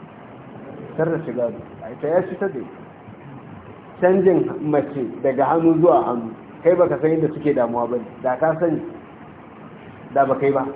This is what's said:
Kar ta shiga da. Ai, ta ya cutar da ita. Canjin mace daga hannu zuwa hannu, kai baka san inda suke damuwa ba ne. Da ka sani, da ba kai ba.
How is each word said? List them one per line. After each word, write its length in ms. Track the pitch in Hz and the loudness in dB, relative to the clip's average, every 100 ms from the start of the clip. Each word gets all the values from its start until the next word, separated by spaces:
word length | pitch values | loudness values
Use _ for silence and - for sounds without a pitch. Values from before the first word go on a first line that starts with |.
| - - - - - - - - - - | -20 -20 -20 -20 -18 -18 -16 -14 -12 -4
Kar 100 | 160 | -2
ta 120 | 160 | -2
shiga 220 | - 120 117 | -4 -4 -4
da. 80 | 110 - - 98 | -4 -14 -16 -14
Ai, 80 | 123 | -6
ta 80 | 147 | 0
ya 140 | 175 | 0
cutar 280 | - 180 196 | 0 -4 -4
da 80 | 139 | -6
ita. 180 | 98 - - - - - - - - - - - - - | -12 -16 -20 -20 -20 -20 -18 -18 -18 -20 -18 -20 -16 0
Canjin 480 | 180 190 185 160 - - | 4 6 6 4 2 -2
mace 420 | 151 147 - 139 113 - | 0 0 0 -4 -6 -2
daga 220 | 135 131 | -2 2
hannu 340 | 135 165 165 156 | 2 4 4 6
zuwa 220 | 170 - | 6 6
hannu, 280 | 117 120 113 - - - | 2 -2 -6 -12 -18 0
kai 120 | 160 | 2
baka 240 | 180 165 139 | 4 4 2
san 100 | 156 | 0
inda 160 | 160 151 | 2 0
suke 180 | - 147 | 0 0
damuwa 320 | 135 117 120 120 | 2 0 0 -2
ba 100 | 120 | -4
ne. 80 | 110 - | -6 -6
Da 140 | 131 127 | -2 0
ka 200 | 160 160 | 0 2
sani, 220 | 175 151 - - - - - - - - - - - - - | 0 0 -6 -14 -18 -20 -20 -20 -20 -20 -20 -20 -20 -18 -4
da 120 | 139 | 0
ba 100 | 135 135 | 2 2
kai 140 | 139 | 2
ba. 120 | 135 139 | 0 -2